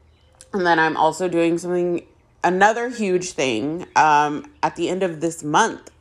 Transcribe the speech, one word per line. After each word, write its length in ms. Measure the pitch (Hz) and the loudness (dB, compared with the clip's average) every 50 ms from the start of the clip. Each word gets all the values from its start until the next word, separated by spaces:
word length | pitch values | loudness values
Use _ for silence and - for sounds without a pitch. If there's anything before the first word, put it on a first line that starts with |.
| _ _ _ _ _ _ _ - - _ | _ _ _ _ _ _ _ -20 -14 _
And 140 | - 196 175 | -4 0 0
then 140 | 175 170 160 | 2 4 4
I'm 180 | 160 160 156 | 2 2 2
also 320 | - 151 160 156 - 185 180 | 2 0 0 0 0 -4 -2
doing 280 | 170 170 170 170 170 170 | 0 0 2 2 0 -2
something, 460 | 175 175 180 180 175 180 175 156 - - _ _ _ _ _ _ - | -4 -4 -2 -2 -2 -2 -4 -4 -8 -12 _ _ _ _ _ _ -2
another 460 | 175 185 185 196 214 226 240 240 247 | 0 2 4 4 4 4 0 -4 -6
huge 420 | 240 214 214 185 180 180 180 - | -4 -4 -2 0 0 -2 -2 -6
thing, 540 | - - 135 131 113 107 123 147 160 180 - - - | -4 -4 -2 -2 -2 -2 -2 -4 -6 -8 -8 0 2
um, 560 | 131 147 156 147 147 147 147 147 143 - - - _ | 4 4 6 4 4 2 0 -2 -6 -10 -14 -8 _
at 140 | - 147 - | -6 -4 -4
the 140 | - 175 143 | -4 -4 -4
end 140 | 180 185 196 | -2 -2 -4
of 180 | 180 160 151 | -4 -4 -4
this 220 | 165 165 160 - 151 | -6 -6 -6 -6 -4
month. 460 | 147 151 190 226 196 - - - - - _ | 0 2 2 2 0 -2 -8 -14 -20 -20 _